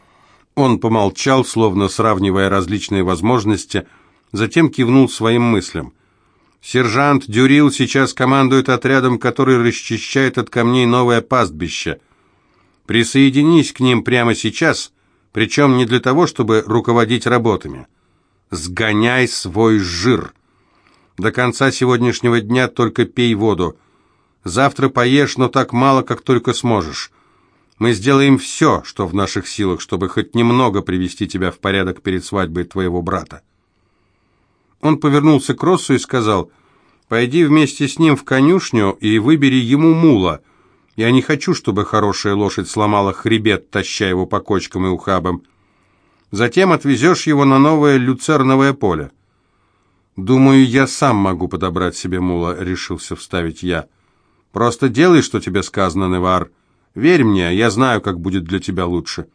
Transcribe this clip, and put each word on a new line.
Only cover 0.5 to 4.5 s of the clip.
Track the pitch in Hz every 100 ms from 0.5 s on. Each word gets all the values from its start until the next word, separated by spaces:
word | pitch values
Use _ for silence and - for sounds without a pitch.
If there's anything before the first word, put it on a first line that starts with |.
| -
Он | 135 107
помолчал, | 117 110 101 - 139 131 123
словно | 113 110 92 98
сравнивая | - 113 98 98 95 95
различные | 98 90 101 - 98
возможности, | 90 87 101 123 104 101 - 98 - _ _ _ _
затем | 101 110